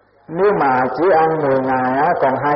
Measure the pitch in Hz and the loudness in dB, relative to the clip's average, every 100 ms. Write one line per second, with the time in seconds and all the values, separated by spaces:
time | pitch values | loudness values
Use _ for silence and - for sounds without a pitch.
0 | _ _ - 165 202 175 139 127 127 147 | _ _ -10 -2 0 2 0 0 0 0
1 | 180 160 160 160 143 135 131 131 127 131 | 2 4 2 0 0 0 0 -2 -2 0
2 | 135 170 135 127 143 | 0 0 0 0 -2